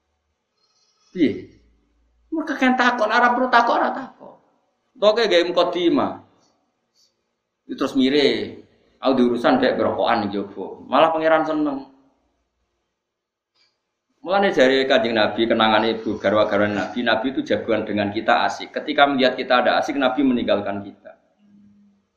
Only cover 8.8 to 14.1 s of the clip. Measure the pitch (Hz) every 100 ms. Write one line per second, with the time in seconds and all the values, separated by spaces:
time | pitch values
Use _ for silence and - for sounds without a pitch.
8.8 | _ _ 127 123 123 117 156 131 127 -
9.8 | 107 - 113 110 101 101 95 - 92 -
10.8 | - 131 160 160 160 160 151 156 151 135
11.8 | - _ _ _ _ _ _ _ _ _
12.8 | _ _ _ _ _ _ _ _ _ _
13.8 | _ _ _